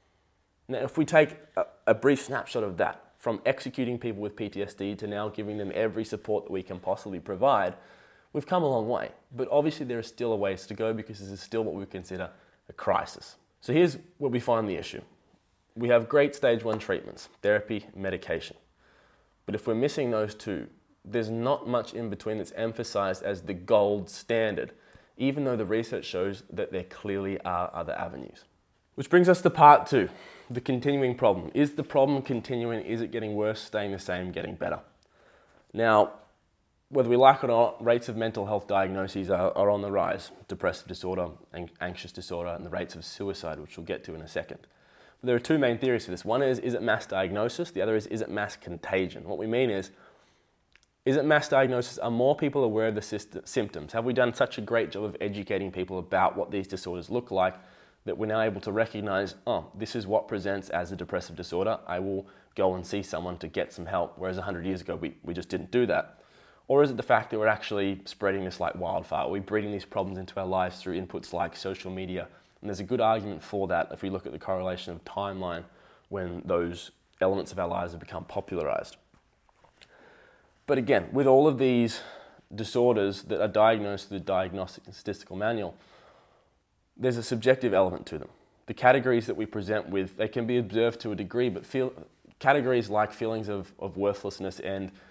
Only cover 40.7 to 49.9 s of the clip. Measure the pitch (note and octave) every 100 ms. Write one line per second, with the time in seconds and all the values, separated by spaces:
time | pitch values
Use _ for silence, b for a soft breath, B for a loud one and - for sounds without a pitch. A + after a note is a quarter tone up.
40.7 | - - F2+ F#2 F#2 F2 - - F2 E2+
41.7 | - F2+ E2+ F2 - - F2 F2 E2+ E2+
42.7 | F2+ F2 E2+ - - G2 F#2+ E2 D2+ D2+
43.7 | - E2+ F2 - D#2+ D#2+ E2 - - _
44.7 | b b b b b B2 A#2+ - D#3 B2+
45.7 | A2+ C3 A#2 - F2+ G#2 B2+ C3+ A#2+ B2
46.7 | G#2+ A2+ A2 - F#2+ F#2 G#2 A#2+ - E3+
47.7 | F#2+ G#2+ G#2+ - A2 - G#2 G2+ - F2
48.7 | E2+ - F#2+ F2 - E2+ E2+ A2 A#2+ B2
49.7 | G2 F#2